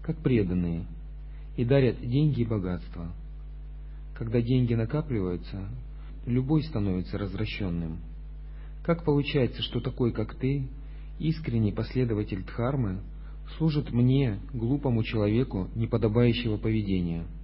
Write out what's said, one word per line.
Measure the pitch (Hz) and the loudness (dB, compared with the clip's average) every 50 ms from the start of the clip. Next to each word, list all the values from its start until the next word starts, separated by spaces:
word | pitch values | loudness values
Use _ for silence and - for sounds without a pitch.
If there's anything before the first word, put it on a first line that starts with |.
как | - - 160 - | -4 -4 -6 -2
преданные, | - 139 127 110 101 90 90 90 87 85 85 85 90 - - - - - - - - - - - - - - | 2 4 4 4 4 4 2 0 0 0 -2 -4 -4 -8 -10 -10 -12 -12 -12 -12 -12 -12 -12 -12 -12 -8 -2
и | - 123 | -2 2
дарят | 120 139 139 131 120 - - | 6 6 6 6 6 2 0
деньги | - 117 123 143 156 151 131 113 | -4 0 2 4 4 4 4 2
и | 117 | 0
богатство. | 110 113 104 90 90 90 85 - - - 87 85 85 87 - - - - - - - - - - - - - - - - - - - - | 2 0 0 0 0 -2 -4 -6 -10 -10 -8 -8 -8 -8 -10 -12 -12 -12 -12 -12 -12 -12 -12 -12 -12 -12 -12 -12 -12 -12 -12 -12 -12 -8
Когда | - 120 113 110 120 | -6 -4 2 2 2
деньги | 117 117 131 127 123 117 117 | 4 6 6 6 6 6 4
накапливаются, | 113 113 110 - 151 156 - 127 107 92 90 90 87 - - - 98 98 101 120 127 - - - - - - - - - | 2 2 2 0 -2 0 0 0 0 0 0 -2 -2 -4 -8 -8 -8 -6 -8 -8 -10 -10 -10 -12 -12 -12 -12 -12 -10 -4
любой | 117 120 127 131 131 160 156 | 0 2 2 2 4 2 2
становится | 151 - - 110 104 101 92 92 87 - - 98 | 2 2 -2 0 0 2 0 0 -2 -2 -4 -4
развращенным. | 101 98 92 101 107 101 - - 107 92 87 85 85 80 80 - - - - - - - - - - - - - - - - - - | -4 -4 -2 -4 -4 -4 -2 -4 -2 -2 -2 -2 -2 -4 -6 -8 -10 -10 -12 -12 -12 -12 -12 -12 -12 -12 -12 -12 -12 -12 -12 -6 0
Как | - 170 165 - | 0 0 2 2
получается, | 151 147 143 139 - - 143 123 113 - - | 2 4 4 2 4 4 4 4 4 2 -4
что | - - - 123 | -6 -4 -4 -2
такой, | 117 131 - - 127 117 | -2 -2 0 2 2 2
как | - - 107 - - | 2 0 -4 -4 -4
ты, | - - 131 139 143 135 135 - - - - - - - - - - | -2 0 0 0 0 -2 -6 -8 -12 -12 -12 -12 -12 -12 -12 -8 -2
искренний | 156 160 160 156 - - 117 113 110 101 | -2 0 0 0 -2 0 2 2 2 2
последователь | 92 110 113 - - 127 127 117 110 104 107 - 110 95 92 | 2 0 -4 -2 0 0 2 2 2 0 0 -2 -4 -6 -6
Дхармы, | - - - 117 123 143 139 120 98 92 98 - - - - - - - - - - - | -6 -4 -2 0 0 0 0 0 -2 -2 -4 -6 -10 -12 -12 -12 -12 -12 -12 -12 -12 -4
служит | - 160 165 143 147 - - | 0 0 2 2 2 -2 2
мне, | - 120 123 127 131 139 139 120 101 104 - - | 4 4 6 6 6 6 4 2 0 -2 -6 -6
глупому | - 120 113 117 139 143 143 135 120 110 | -4 -2 0 0 0 2 2 2 2 2
человеку, | 107 - 113 110 104 104 107 117 - - - 98 92 - - | 2 2 2 2 4 4 4 4 2 0 -2 -4 -4 -2 -2
неподобающего | 113 113 110 - 110 101 107 104 120 120 120 113 120 120 113 104 101 | -2 0 2 2 4 4 4 6 6 6 6 6 4 0 -2 -2 0
поведения? | - 110 110 110 104 98 95 92 87 85 85 85 85 82 - - | 0 0 2 2 2 2 2 2 2 0 -2 -4 -4 -8 -10 -12